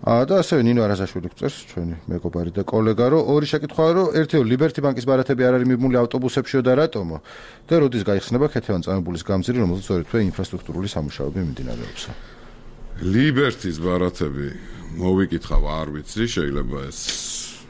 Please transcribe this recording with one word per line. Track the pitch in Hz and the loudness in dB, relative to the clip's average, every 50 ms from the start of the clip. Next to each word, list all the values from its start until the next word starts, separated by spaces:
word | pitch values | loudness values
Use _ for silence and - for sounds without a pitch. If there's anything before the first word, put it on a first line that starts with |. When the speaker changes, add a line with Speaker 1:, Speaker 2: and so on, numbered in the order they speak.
Speaker 1:
ა, | - - 113 117 131 | 0 2 2 2 4
და | 143 190 190 | 4 2 2
ასევე | 160 - 170 147 117 | 2 2 2 4 4
ნინო | 117 120 120 | 4 4 4
არაზაშვილი | 113 101 101 92 95 92 - 95 85 87 | 4 2 2 0 -2 -4 -4 -6 -8 -8
გვწერს, | - - - 139 - - | -8 -6 -6 -6 -6 -8
ჩვენი | - - - 90 87 85 85 80 | -14 -10 -8 -6 -6 -6 -6 -8
მეგობარი | - - 87 85 - 87 - 85 85 85 | -8 -6 -6 -4 -4 -4 -4 -4 -4 -2
და | 85 101 95 | -4 -4 -4
კოლეგა, | - - 110 110 110 110 95 120 | 0 0 2 2 2 2 2 4
რომ | 127 147 160 - 110 | 4 4 4 4 2
ორი | 143 151 147 | 2 2 2
შეკითხვაა, | 143 - 151 151 - - - 160 160 | 0 -2 -4 -4 -4 0 2 2 4
რომ | 170 185 190 160 | 4 4 2 2
ერთიო, | 147 156 156 - - 156 | 2 0 0 2 2 2
ლიბერთი | 123 110 123 127 151 156 - - | 4 4 4 4 2 2 2 0
ბანკის | 139 139 131 123 117 | 0 0 0 0 0
ბარათები | 131 135 131 127 - 139 123 127 | 2 2 2 2 2 2 2 4
არ | 127 127 | 4 4
არის | 127 123 127 | 4 4 2
მიბმული | 127 117 127 131 123 | 2 2 2 2 4
ავტობუსებშიო | 123 120 117 - 123 123 123 - 139 120 - - 135 120 | 4 2 2 0 -2 -2 0 0 -2 -2 0 0 2 4
და | 127 127 | 4 4
რატომო? | 135 156 160 - 110 92 82 80 76 - - - - - - - - | 4 4 2 0 -4 -4 -6 -6 -10 -12 -16 -20 -20 -20 -20 -20 -20
და | - - 165 | -2 2 4
როდის | 165 147 135 120 113 | 4 4 4 2 0
გაიხსნება | 95 107 101 98 - - 117 123 147 147 | 0 2 0 0 0 0 0 0 2 0
ქეთევან-წამებულის | - 120 - - 104 87 80 90 95 95 87 87 87 80 | 0 -2 -2 -2 -2 -2 -2 0 -2 -2 -2 -2 -4 -6
გამზირი, | - - 98 92 90 - 120 127 | -2 -2 0 0 0 0 0 2
რომელზეც | 110 87 87 98 - - | 2 2 0 -2 -2 -2
ორი | 101 87 78 - | -2 -2 0 0
თვე | - 113 104 | 0 0 2
ინფრასტრუქტურული | 92 - - 92 - - 87 - - 78 85 95 98 | 0 0 -4 -6 -6 -8 -10 -10 -8 -6 -6 -6 -4
სამუშაოები | - 85 76 71 - - 69 71 - 98 | -4 -4 -4 -4 -6 -6 -6 -4 -4 -4
მიმდინარეობს? | 90 76 65 60 64 62 58 58 57 - - - - - - - - - - - - - - - - - - - - - - | -4 -4 -4 -6 -8 -8 -8 -8 -10 -12 -12 -12 -14 -12 -14 -14 -16 -18 -20 -20 -20 -20 -20 -20 -20 -20 -18 -16 -14 -14 -10
Speaker 2:
ლიბერთის | - - 92 95 117 139 156 131 127 143 127 - - - 92 80 78 | -6 -2 0 2 4 4 4 4 2 2 0 0 -2 -6 -6 -4 -2
ბარათები | 82 90 90 90 90 90 - - 82 73 67 69 71 71 - - - - - - - - | -2 0 2 2 0 0 0 -2 -4 -4 -2 -4 -6 -8 -8 -12 -14 -14 -14 -14 -14 -12
მოვიკითხავ, | 80 85 90 92 92 95 98 82 85 80 - - 78 73 73 73 | -8 -2 0 2 2 2 2 2 -2 -4 -2 2 4 4 4 4
არ | 78 80 78 76 | 0 -4 -4 -6
ვიცი, | 73 76 76 - - 107 117 | -8 -8 -10 -8 -4 -4 -4
შეიძლება | 117 - 95 78 71 69 71 67 62 73 69 | -2 0 -2 -2 0 -2 -2 -2 -2 -4 -6
ეს | 67 69 - - - - - - - - - - - - - - - | -8 -10 -10 -8 -6 -6 -6 -6 -6 -6 -8 -8 -8 -10 -12 -14 -18